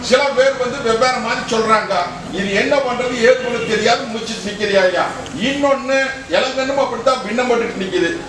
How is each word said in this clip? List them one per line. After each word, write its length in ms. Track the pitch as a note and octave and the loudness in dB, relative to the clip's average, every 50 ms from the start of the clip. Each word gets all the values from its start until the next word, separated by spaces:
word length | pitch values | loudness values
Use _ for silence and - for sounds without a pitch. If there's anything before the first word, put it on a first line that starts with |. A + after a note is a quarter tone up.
| C4 - | 0 2
சில 140 | A#3+ C4 C#4+ C#4 - | 2 4 4 2 2
பேர் 220 | A#3+ C4 C#4 C4 - B3 | 4 4 2 4 0 -2
வந்து 160 | A#3+ A#3 C#4+ - | -4 -4 -4 -2
வெவ்வேறு 340 | A3+ A3 A3+ B3+ B3+ B3+ B3 A3 | 0 2 2 2 2 2 0 -2
மாதிரி 160 | A3+ B3 B3+ A3+ - A#3 | -4 -4 -4 -4 -2 -2
சொல்றாங்க. 400 | A3 A3 G#3+ G#3+ G#3+ G3 F#3+ G3 F3 C#3+ - - - - - - F3+ | 0 2 4 4 2 2 0 -2 -2 -2 -2 -6 -10 -10 -8 -6 -4
இது 100 | G3 G3 G3 G#3 B3 | -4 0 0 0 2
என்ன 120 | C#4 D4 C#4 C4+ | 2 2 2 2
பண்றது, 280 | B3 A#3+ - B3+ B3 B3+ A#3+ A3+ B3 | 0 -2 -2 -2 -4 -2 2 4 4
ஏது 100 | B3+ B3+ B3 | 4 4 2
பண்ண 140 | A#3+ A#3 A3+ - - | -4 -4 -4 -2 -2
தெரியாத 300 | A3 G#3+ G#3+ A#3 - - C4 A#3 | -2 0 2 2 2 2 0 -6
முழிச்சிட்டு 380 | A3 A3+ - - A3+ F#3 F#3 G3+ | -8 -8 -6 -6 -8 -8 -6 -8
நிக்கிறியாயா? 560 | G3+ G3 G#3+ G3+ G3 G3 F#3 F3+ F3+ E3+ D#3 - - - - - - C#3 G3 C4 | -6 -4 -2 2 2 4 4 4 2 2 -2 -2 -4 -8 -10 -10 -6 -4 -2 -2
இன்னொன்னு, 500 | C#4 C#4+ C#4+ C#4+ C#4 B3+ B3 B3+ C4+ C4+ C4+ C4 - - - - - | 0 0 2 2 2 0 0 0 0 0 0 0 -4 -8 -8 -2 0
இளங்கண்ணும் 460 | F#3 B3 C4 B3+ C4 B3+ C4+ C#4 C#4 C4 | 0 0 0 -2 -2 -2 -2 0 0 0
அப்படித்தான் 400 | A#3 A3+ A#3 - C4 C4+ - - | 0 -2 0 2 2 2 2 -2
விண்ணப்பட்டு 560 | G3+ A3 A#3+ B3 B3 A#3 A#3 A3 F#3+ F3+ F#3 F#3+ | -4 -2 -2 0 2 2 0 0 -2 -4 -4 -6
நிக்குது. 280 | F#3+ F3 F3 E3+ E3 E3 - - | -2 0 0 0 0 0 -4 -8